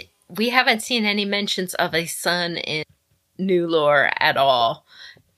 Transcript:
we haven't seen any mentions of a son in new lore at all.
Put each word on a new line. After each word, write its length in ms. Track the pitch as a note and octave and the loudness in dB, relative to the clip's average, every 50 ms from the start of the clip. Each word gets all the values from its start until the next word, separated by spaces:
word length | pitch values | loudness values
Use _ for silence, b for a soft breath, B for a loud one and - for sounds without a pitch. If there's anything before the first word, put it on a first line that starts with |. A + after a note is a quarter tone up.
| - _ _ _ _ - | -10 _ _ _ _ -10
we 200 | F3 G3+ A3+ A#3+ | -4 -4 -2 0
haven't 320 | A#3+ B3+ B3 C4 A3+ A3 | 0 2 2 2 0 0
seen 220 | - - B3+ A#3 G#3+ | -2 -4 -2 -2 0
any 180 | G#3 G3+ G#3 G3+ | 0 0 -2 -2
mentions 500 | G3+ G3+ G3+ G#3 G3+ - G3 F#3 F3+ - | -2 -2 -4 -4 -4 -4 -6 -6 -6 -4
of 200 | - F3 E3 D3+ | -2 -2 -2 -2
a 120 | E3 E3+ | -4 -4
son 500 | D#3 - - - F3 F3 F3 F3 E3+ E3 | -6 -8 -6 -2 -2 -2 -2 -2 -4 -6
in 280 | - - - D3+ D#3 D3+ _ _ _ _ _ _ _ _ _ _ - | -6 -6 -6 -6 -6 -8 _ _ _ _ _ _ _ _ _ _ -6
new 280 | F#3+ F#3+ F3+ F3 E3+ E3 | -2 0 0 0 2 2
lore 420 | E3 D#3 D3 D3 D3 C#3 A2+ - - - | 2 2 4 4 4 4 4 2 2 2
at 180 | - D#3 C3+ | 2 2 2
all. 480 | C3+ C#3 C#3 B2+ A#2+ A#2 A2+ - - _ B B B B B B B B _ _ | 4 4 4 4 4 2 2 0 -4 _ B B B B B B B B _ _